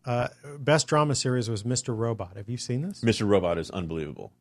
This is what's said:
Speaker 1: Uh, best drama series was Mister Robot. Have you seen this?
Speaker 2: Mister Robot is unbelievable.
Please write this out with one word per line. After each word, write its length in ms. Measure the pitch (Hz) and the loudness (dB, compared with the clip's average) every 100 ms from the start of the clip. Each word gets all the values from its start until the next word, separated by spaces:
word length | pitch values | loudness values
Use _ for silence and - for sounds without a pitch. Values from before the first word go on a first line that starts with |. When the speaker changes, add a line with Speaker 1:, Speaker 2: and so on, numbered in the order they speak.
Speaker 1:
Uh, 240 | - 120 123 - 143 147 | -4 -2 -2 -6 -16 -4
best 280 | 135 151 - | 4 4 6
drama 280 | 151 151 | 4 4
series 340 | 135 131 127 113 | 2 0 0 0
was 160 | 107 | -2
Mister 300 | 113 123 - | -2 -2 -2
Robot. 420 | 110 117 107 92 98 | -2 -2 -2 -6 -10
Have 140 | 101 | -8
you 80 | 120 | -8
seen 240 | - 123 | -4 -4
this? 200 | 180 - | -4 -2
Speaker 2:
Mister 220 | 113 107 | -2 2
Robot 320 | 104 101 87 85 | 4 4 4 0
is 140 | 80 | -2
unbelievable. 600 | 92 85 82 73 55 - _ | -4 -4 -4 -6 -10 -16 _